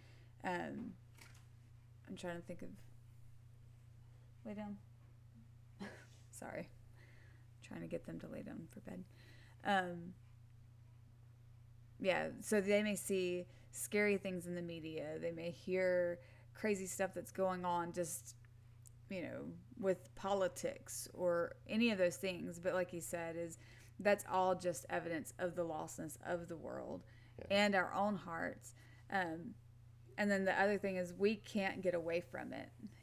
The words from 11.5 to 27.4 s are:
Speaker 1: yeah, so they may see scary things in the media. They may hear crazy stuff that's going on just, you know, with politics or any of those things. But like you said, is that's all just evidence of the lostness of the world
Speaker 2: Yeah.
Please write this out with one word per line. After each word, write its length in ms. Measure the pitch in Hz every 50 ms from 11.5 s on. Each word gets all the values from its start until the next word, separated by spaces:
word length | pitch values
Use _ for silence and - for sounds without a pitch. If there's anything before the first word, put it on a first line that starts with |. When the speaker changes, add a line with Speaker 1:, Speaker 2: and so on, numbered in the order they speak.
| - - - - - - - - - -
Speaker 1:
yeah, 280 | 190 185 170 156 156 - - -
so 180 | - - 220 208
they 240 | 185 202 208 208 214
may 120 | 214 196
see 500 | - - - 196 185 180 180 180 180 180 - - - - -
scary 460 | - - - - 214 208 208 208 202
things 280 | 190 - 190 185 175 170
in 100 | 175 175
the 60 | 175
media. 560 | 175 170 165 165 156 160 156 151 143 151 156 160
They 100 | 165 170
may 200 | 165 165 165 170
hear 680 | 170 - - 185 185 185 185 180 180 180 175 175 175 - - - - - - - -
crazy 320 | - - 220 208 185 190
stuff 260 | 180 - - 190 185 -
that's 180 | 175 165 -
going 340 | - 190 190 185 185 175 175
on 280 | 175 175 175 170 170 165
just, 420 | 180 170 156 - - - - - - - - - - - - - - - - - - - -
you 120 | 196 180
know, 240 | - 123 117 127 143 165 170 175 - - - -
with 340 | 190 190 180 - - - -
politics 920 | - - 196 202 196 185 175 - - - - - - - - - - - - -
or 420 | - 180 175 170 170 170 - - - -
any 240 | - 214 220 240 233
of 60 | 214
those 200 | 185 180 175 165
things. 420 | - - 190 175 165 - 180 170 175
But 140 | 175 180 160
like 200 | 185 180 - 175
you 80 | 170
said, 340 | 160 - 180 170 165 165 165
is 200 | 170 170 165 165 - - - - - - - - -
that's 260 | 190 202 202 202 - -
all 260 | - 190 185 185 185
just 300 | 180 180 180 170 - - -
evidence 440 | 175 175 160 170 165 151 - - - -
of 160 | 185 175 165
the 80 | 180 170
lostness 540 | 165 156 156 165 160 - - 165 156 - - -
of 220 | 151 180 170 170 175
the 80 | 170
world 460 | 151 127 123 123 131 123 - 165 180 - - - - - - -
Speaker 2:
Yeah. 60 | -